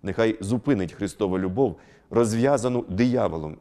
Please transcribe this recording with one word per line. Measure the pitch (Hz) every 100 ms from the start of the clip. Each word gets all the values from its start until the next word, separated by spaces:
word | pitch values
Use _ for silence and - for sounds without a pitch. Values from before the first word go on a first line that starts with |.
Нехай | 98 92 113 110
зупинить | 95 120 143 123 90
Христова | - 98 - 101 92
любов | 92 95 135 85 - - _
розв'язану | 113 117 113 127 143 120 123 -
дияволом | 92 123 123 101 80 78 78